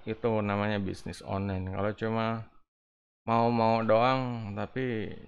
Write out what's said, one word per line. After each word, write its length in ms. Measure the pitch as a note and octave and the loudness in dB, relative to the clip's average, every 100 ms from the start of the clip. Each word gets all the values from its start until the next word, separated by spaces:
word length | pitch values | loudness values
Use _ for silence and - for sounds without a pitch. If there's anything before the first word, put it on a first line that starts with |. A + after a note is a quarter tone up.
Itu 400 | - A2 A#2+ A2 | -8 -2 0 2
namanya 320 | G2+ G2+ G#2 G#2 | 2 0 0 0
bisnis 480 | G2 G2 F2+ - | -2 -6 -8 -10
online. 480 | - G2 G2 F#2+ F#2 | -4 -2 -2 -2 -4
Kalau 180 | F#2+ G#2 G#2+ | -4 -4 -2
cuma 300 | A2 A2+ A2+ A2+ A2+ - _ _ _ _ _ _ | -2 0 -2 -4 -8 -18 _ _ _ _ _ _
mau-mau 560 | - A#2 A#2 A#2 A2+ A2+ | 0 2 4 4 4 4
doang, 720 | A2 A2 B2+ C3 B2+ A#2 G#2+ | 4 6 6 2 0 -4 -6
tapi 640 | G#2 G#2 C3 B2+ A2 F#2+ - | -6 -6 -4 -4 -4 -6 -10